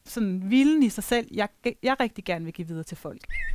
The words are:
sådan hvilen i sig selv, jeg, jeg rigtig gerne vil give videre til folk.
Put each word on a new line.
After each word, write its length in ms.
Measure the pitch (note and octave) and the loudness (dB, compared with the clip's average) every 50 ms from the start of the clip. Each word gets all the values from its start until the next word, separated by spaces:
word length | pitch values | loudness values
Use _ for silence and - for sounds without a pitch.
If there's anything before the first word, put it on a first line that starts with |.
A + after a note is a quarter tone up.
| _ | _
sådan 320 | - - A#3 G#3+ F#3+ F#3 F#3 F#3 | -10 -4 -2 -2 -2 -2 -2 0
hvilen 380 | G3 A#3+ C4 C#4 D4+ D#4 D#4 C4 | 4 4 6 6 6 6 6 4
i 60 | G#3 | 4
sig 140 | - G#3+ - | 2 -2 -2
selv, 240 | - B3 A#3+ A3+ - | 0 0 0 0 -2
jeg, 160 | - G#3 G#3 G#3 _ _ - A#3+ - - - | -2 -2 -2 -2 _ _ -6 -6 -4 -2 -2
jeg 120 | B3+ C4+ - | 0 0 0
rigtig 260 | B3 A3 - G3+ - | -2 -2 -4 -6 -6
gerne 200 | - F3 E3 E3 | -6 -6 -6 -6
vil 80 | D#3+ - | -8 -10
give 140 | - E3+ | -10 -10
videre 160 | E3 E3 D#3+ D#3+ | -8 -8 -10 -10
til 140 | - E3 | -10 -12
folk. 240 | - - D3+ - - - - - - - - | -12 -12 -12 -14 -12 -8 -6 -4 -4 -2 2